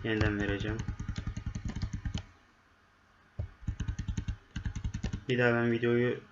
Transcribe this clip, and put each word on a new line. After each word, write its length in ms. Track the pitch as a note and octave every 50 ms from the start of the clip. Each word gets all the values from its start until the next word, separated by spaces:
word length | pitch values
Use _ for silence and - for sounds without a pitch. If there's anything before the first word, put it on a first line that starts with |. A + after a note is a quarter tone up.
| -
Yeniden 360 | A2+ A2 G#2+ G#2+ G#2+ G#2 G2+
vereceğim. 380 | G#2 G2+ G2+ G2 G#2 G#2+ A2 A2 A2 - - - - - - - - - - - - - - - - - - - - - - - - - - - - - - - _ _ _ _ _ _ _ _ _ _ _ _ _ _ _ _ _ - _ - - - - - - - - - - - - - - - - - - - - - - - - - - - - - - - - - - - - - - -
Bir 100 | B2+ A#2+
daha 140 | B2 A#2+ A#2+
ben 180 | A#2+ A#2 A#2+
videoyu 480 | A#2 A#2 A#2+ A#2+ A#2+ A#2+ B2 A#2+ - - - -